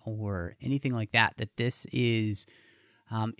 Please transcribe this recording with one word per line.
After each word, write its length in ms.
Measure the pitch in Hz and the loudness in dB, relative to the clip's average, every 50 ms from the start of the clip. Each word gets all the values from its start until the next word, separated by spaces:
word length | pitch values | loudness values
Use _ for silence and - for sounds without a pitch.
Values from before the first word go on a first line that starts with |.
| - | -10
or 500 | 113 107 107 107 101 98 90 85 90 - - | -8 -6 -4 -4 -4 -4 -4 -4 -6 -10 -8
anything 300 | - 123 139 139 - 131 | -4 -2 -2 -2 0 -2
like 180 | 123 113 110 - | -2 -2 -2 2
that, 240 | - 117 110 - - - | 4 4 4 4 2 -2
that 180 | 110 - - | -6 -6 -2
this 320 | - 117 123 - - - - | -2 -2 -2 -2 -4 -8 -4
is, 560 | - 127 123 117 113 110 110 107 104 - - - - - _ _ _ _ _ _ _ _ _ _ | 0 2 2 4 4 4 2 2 0 -4 -6 -12 -18 -20 _ _ _ _ _ _ _ _ _ _
um, 240 | 110 110 110 113 - | -4 -2 -2 -2 -2